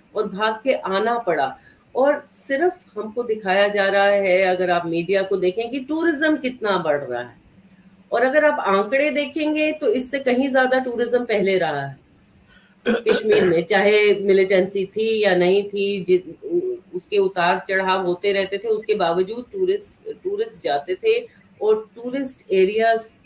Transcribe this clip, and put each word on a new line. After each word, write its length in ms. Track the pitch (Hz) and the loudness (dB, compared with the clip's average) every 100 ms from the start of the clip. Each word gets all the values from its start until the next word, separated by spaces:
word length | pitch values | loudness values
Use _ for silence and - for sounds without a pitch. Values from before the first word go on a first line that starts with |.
| _ 202 | _ -6
और 120 | 208 | -6
भाग 260 | 185 220 | -2 -2
के 200 | 220 269 | -2 -2
आना 440 | - - 190 220 240 | -2 -2 -2 0 -2
पड़ा। 400 | - 156 131 - - _ _ - | -2 -2 -2 -6 -18 _ _ 0
और 280 | 277 294 - | 2 0 -4
सिर्फ 580 | - - 269 349 359 - 208 | -8 -4 0 0 -2 -8 -10
हमको 260 | 214 226 | -8 -6
दिखाया 440 | 220 214 190 190 202 | -4 -4 0 2 2
जा 220 | 208 196 | 2 2
रहा 160 | 196 202 | 4 4
है, 380 | 202 196 180 | 4 4 4
अगर 260 | 190 180 180 | 4 2 0
आप 160 | 175 170 | 0 0
media 360 | 165 170 196 | -2 0 0
को 160 | 190 196 | 0 0
देखें, 340 | 180 202 226 | 0 -2 -4
कि 80 | 269 | -6
tourism 580 | 262 311 330 285 311 302 | -4 -2 0 2 0 0
कितना 400 | 254 254 220 185 | -2 -4 -2 0
बढ़ 200 | 160 143 | 0 -2
रहा 240 | 131 120 | -2 -8
है, 160 | 123 - _ - - _ _ _ _ | -8 -16 _ -20 -20 _ _ _ _
और 100 | 226 | 0
अगर 240 | 247 294 302 | 2 4 2
आप 140 | 285 | 2
आंकड़े 500 | 196 196 208 269 302 | 0 0 2 0 0
देखेंगे, 640 | 285 285 320 302 302 302 | 0 -2 -2 -2 0 0
तो 160 | 302 269 | 0 -2
इससे 320 | 240 254 277 | 0 -2 -4
कहीं 300 | 262 247 277 | 0 0 2
ज्यादा 300 | 262 254 254 | 2 2 0
tourism 460 | 254 226 240 247 247 | -2 -4 -2 -2 0
पहले 320 | 214 190 185 | 0 2 0
रहा 280 | 165 143 139 | 0 -4 -8
है 180 | 135 _ _ _ _ _ _ _ _ - | -12 _ _ _ _ _ _ _ _ -2
कश्मीर 540 | 226 220 208 214 208 | 0 0 0 2 2
में, 200 | 190 165 | 4 2
चाहे 520 | 175 202 202 208 208 202 | 0 2 4 4 4 2
militancy 720 | 196 196 190 196 180 196 190 | 2 2 4 2 0 -2 -4
थी 380 | - 220 220 | -4 -2 0
या 120 | 202 180 | 2 2
नहीं 340 | 180 196 202 | 4 2 0
थी, 340 | 202 196 202 | -2 -2 -2
जि-, 420 | 175 180 160 - 135 | 0 0 0 -14 -6
उ-, 300 | 175 127 120 - 175 | -4 -4 -6 -10 -14
उसके 220 | - 208 | -4 0
उतार 480 | 190 185 175 185 185 | 0 0 0 0 -2
चढ़ाव 360 | 190 190 190 180 | -2 0 0 0
होते 280 | 175 202 | -2 0
रहते 240 | 196 190 196 | 0 -2 -4
थे, 100 | 226 | -2
उसके 280 | 214 214 202 | -2 -2 0
बावजूद 500 | 170 175 185 233 247 | 0 0 -2 -6 -10
tourist, 720 | 196 180 202 - - - 147 | -2 0 -2 -4 -12 -14 -10
tourist 400 | 185 202 220 175 | -6 -6 -6 -6
जाते 320 | 165 143 160 185 | -4 -4 -4 -2
थे। 320 | 220 233 247 _ _ - | 0 0 -2 _ _ -4
और 280 | 208 214 214 240 | 0 0 -2 -12
tourist 560 | 240 262 262 - - | -8 -6 -6 -8 -2
areas 600 | 190 190 214 226 226 226 - | 2 2 2 2 0 -2 -14